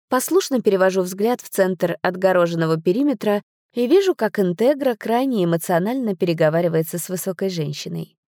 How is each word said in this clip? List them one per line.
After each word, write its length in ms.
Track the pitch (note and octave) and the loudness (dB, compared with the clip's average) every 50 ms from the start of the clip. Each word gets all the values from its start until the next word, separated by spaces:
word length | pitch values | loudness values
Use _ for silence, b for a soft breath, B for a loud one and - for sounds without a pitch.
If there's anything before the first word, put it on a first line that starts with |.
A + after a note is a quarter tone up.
| _ - | _ -4
Послушно 520 | B3+ B3+ - - D#4+ G4 - - C4+ A#3+ | -2 -2 0 2 0 0 0 2 -2 0
перевожу 400 | - G#3+ G3 F3+ F#3 F#3+ F#3 F#3+ | 2 2 2 4 2 2 2 0
взгляд 400 | F3+ F3+ F#3+ G3 G#3 A#3 B3 - | -2 -2 -2 -2 -2 -2 -2 -2
в 80 | - - | -6 -6
центр 480 | - - F#3+ F#3 F#3 - F#3 E3+ - - | 0 0 0 0 0 -2 -2 -2 -2 -2
отгороженного 800 | - F#3 F3+ F#3 F#3+ F#3+ F#3 F3+ F3 E3+ E3+ E3 E3 D#3+ D#3+ D#3+ | -2 -4 -2 2 2 2 4 4 2 2 2 0 0 0 0 0
периметра 600 | D#3+ F3+ F3+ B3 C#4+ D4 B3+ G#3 A3 G#3+ G#3 G#3 - _ _ _ _ _ - | 0 0 0 2 2 0 0 0 0 -2 -2 -2 -4 _ _ _ _ _ -4
и 140 | A#3+ B3 | -2 2
вижу, 280 | A#3+ D#4 G4+ G4 F#4+ - | 4 4 4 4 2 0
как 240 | - A3+ G3+ - - | 0 -2 -2 0 0
Интегра 560 | G3 F3+ F3 - A3+ C4 D4+ C4 D4 C4 A#3 | 0 0 0 2 2 2 2 2 0 -2 -2
крайне 480 | - - A3+ A3+ A#3+ C4+ C4+ B3 G#3 F3 | -2 -2 -2 0 0 0 0 0 0 2
эмоционально 720 | E3+ E3+ E3 - - F3+ E3 F3+ G#3+ B3+ C4+ B3 G#3+ F#3+ | 2 0 -2 0 0 0 0 0 0 -4 -4 -4 -4 -2
переговаривается 800 | E3 F#3 E3+ E3+ E3 E3 D3+ D#3 E3 F3 E3+ E3 D#3+ D#3+ - - | -2 -2 -2 2 2 2 2 2 2 0 0 0 0 -2 -2 -6
с 120 | E3+ - - | -8 -8 -6
высокой 400 | F3+ E3+ - G3 F3 - G3 F#3+ | -8 -6 -6 -6 -6 -4 -6 -6
женщиной. 680 | F3+ E3 D3+ D3 D3 - - E3+ E3+ E3 D#3+ _ _ _ _ | -4 -4 -6 -6 -8 -10 -10 -10 -10 -10 -12 _ _ _ _